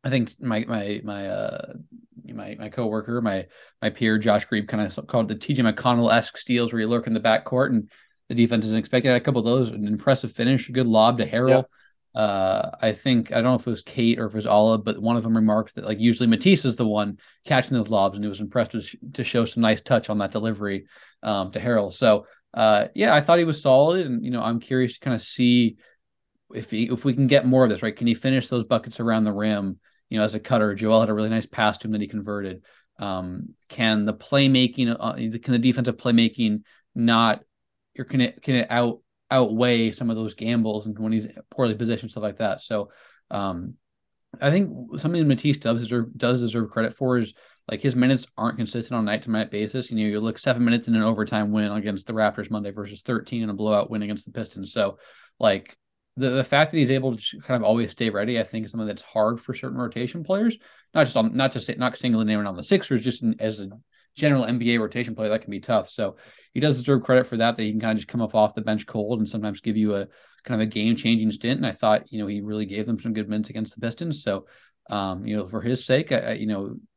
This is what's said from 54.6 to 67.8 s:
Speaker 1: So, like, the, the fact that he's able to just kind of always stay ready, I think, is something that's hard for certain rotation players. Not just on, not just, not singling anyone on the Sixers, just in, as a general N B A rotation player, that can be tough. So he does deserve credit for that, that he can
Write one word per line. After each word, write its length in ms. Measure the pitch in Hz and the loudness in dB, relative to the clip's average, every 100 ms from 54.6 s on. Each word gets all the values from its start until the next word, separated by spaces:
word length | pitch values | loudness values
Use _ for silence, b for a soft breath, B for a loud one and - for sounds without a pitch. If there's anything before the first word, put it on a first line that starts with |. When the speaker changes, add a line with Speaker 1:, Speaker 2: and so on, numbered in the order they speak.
| 98 | -10
Speaker 1:
So, 260 | 113 101 - b b b _ | -2 -2 -2 b b b _
like, 380 | 110 98 - _ _ _ _ - | 0 0 -6 _ _ _ _ -4
the, 140 | 131 | -2
the 140 | 127 | 0
fact 260 | 127 143 156 | 2 4 4
that 80 | 165 | 2
he's 120 | 127 | 2
able 220 | 135 131 | 2 -2
to 60 | 113 | -4
just 240 | - - | -8 -12
kind 180 | - 123 | -4 0
of 60 | 107 | 2
always 220 | 117 107 | 2 0
stay 200 | - 113 | -2 -4
ready, 280 | 101 110 117 | -2 -2 -2
I 20 | |
think, 220 | 110 117 | -4 -6
is 60 | 110 | -8
something 180 | 117 107 | -8 -8
that's 140 | 101 | -8
hard 360 | - 110 107 117 | -6 0 0 0
for 140 | - | -8
certain 240 | 120 131 127 | -10 -8 -6
rotation 460 | 120 117 123 170 | -6 -6 -6 -8
players. 320 | 156 196 220 220 b b b | -4 0 0 -2 b b b
Not 100 | 160 | 2
just 120 | 127 120 | 2 2
on, 200 | 113 120 | 0 0
not 160 | 131 | 0
just, 240 | 123 - - | -2 -8 -4
not 180 | 123 - | -4 -2
singling 320 | 127 113 107 | -2 0 0
anyone 180 | 107 101 | -2 -4
on 100 | 92 | -8
the 60 | |
Sixers, 420 | - 196 - 123 | 0 0 2 -2
just 180 | 123 113 | -2 -2
in, 140 | 117 110 | -2 -2
as 220 | 110 104 | -4 -4
a 80 | 98 104 _ _ _ - | -12 -16 _ _ _ -2
general 280 | 151 139 | 2 2
N 140 | 110 123 | 0 0
B 160 | 120 | 2
A 60 | 120 | 2
rotation 340 | 107 120 120 | 0 -4 -6
player, 160 | 110 107 | -4 -2
that 120 | 107 | -2
can 80 | - | -4
be 100 | 101 | -12
tough. 280 | - 110 - | 0 0 0
So 280 | - 101 - b b b | -6 -6 -6 b b b
he 80 | - | 0
does 160 | 151 127 | 0 0
deserve 260 | 123 135 | 2 0
credit 240 | - 127 123 | 4 2 2
for 100 | 113 | 0
that, 180 | 117 113 | 0 0
that 60 | |
he 80 | 107 | -4
can 100 | 107 | -2